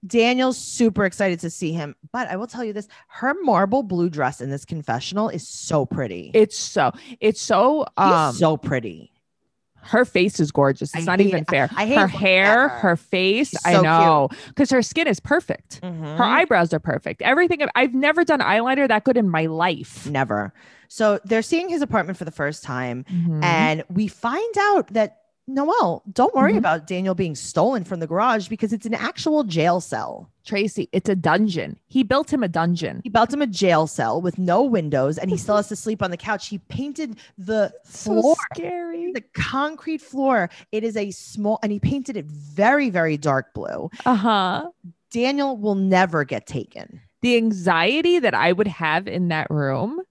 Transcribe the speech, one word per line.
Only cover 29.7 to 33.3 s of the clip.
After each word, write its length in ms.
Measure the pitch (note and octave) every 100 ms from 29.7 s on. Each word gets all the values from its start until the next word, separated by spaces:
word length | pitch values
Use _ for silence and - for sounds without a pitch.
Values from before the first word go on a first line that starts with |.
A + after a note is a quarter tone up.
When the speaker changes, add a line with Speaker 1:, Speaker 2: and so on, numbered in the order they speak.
| F3
Speaker 1:
cell. 520 | - A2 - G#1+ - _
Speaker 2:
Tracy, 460 | - G#3 G#3 - -
it's 160 | G3 -
a 80 | F#3+
dungeon. 640 | D#3+ E3+ G#3+ E3+ E2 - _
He 160 | B3+
built 320 | G#3+ C4+ D4+
him 80 | D4
a 60 | G#3
dungeon. 540 | E3 E3+ F3 D#3 C2
Speaker 1:
He 60 | B3
built 220 | G#3+ A#3